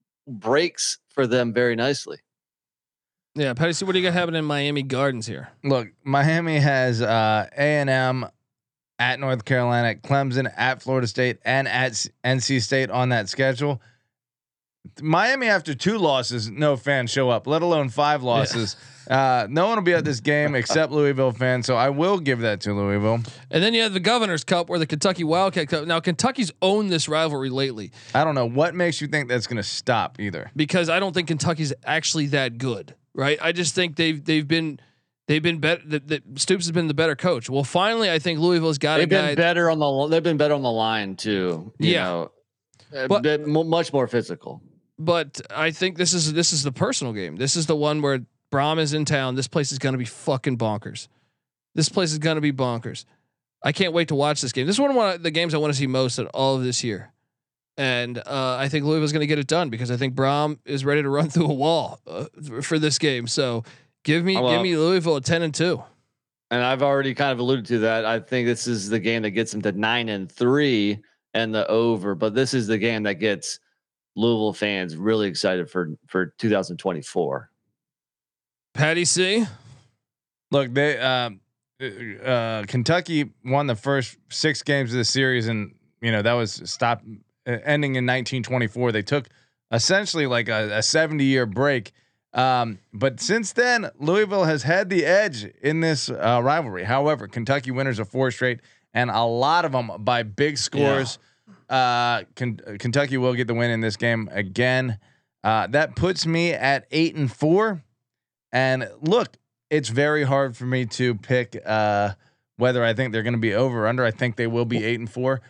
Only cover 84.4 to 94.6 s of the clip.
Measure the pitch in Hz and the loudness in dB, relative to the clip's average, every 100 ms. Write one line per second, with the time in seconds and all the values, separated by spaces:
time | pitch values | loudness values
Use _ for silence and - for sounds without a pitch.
84.4 | 156 143 - 139 123 123 110 127 135 127 | -2 -2 -2 0 0 -2 0 0 2 0
85.4 | 113 110 101 - _ _ 117 110 110 120 | 0 -4 -6 -12 _ _ -2 0 2 2
86.4 | 107 - 85 - 120 113 107 104 _ _ | 0 -6 -10 -2 -2 -2 -6 -20 _ _
87.4 | 131 117 147 147 143 131 123 127 120 135 | -8 -4 0 0 0 0 0 0 -2 -6
88.4 | 117 127 113 123 123 107 101 143 123 _ | -2 -2 -2 -2 0 0 0 -2 -2 _
89.4 | _ _ _ 117 - 190 202 165 139 120 | _ _ _ 0 2 2 0 -2 0 0
90.4 | 117 110 107 107 - 156 160 151 135 131 | 0 -2 -2 -2 2 2 2 2 2 2
91.4 | 117 101 143 131 98 _ _ _ _ - | 0 0 0 0 -4 _ _ _ _ -2
92.4 | 131 127 117 95 _ 107 131 110 - 220 | 2 2 0 -6 _ -4 -2 -2 -2 -2
93.4 | 202 - 247 240 180 - 147 196 208 196 | 0 0 2 0 -2 -4 0 2 2 2
94.4 | 160 151 | 2 2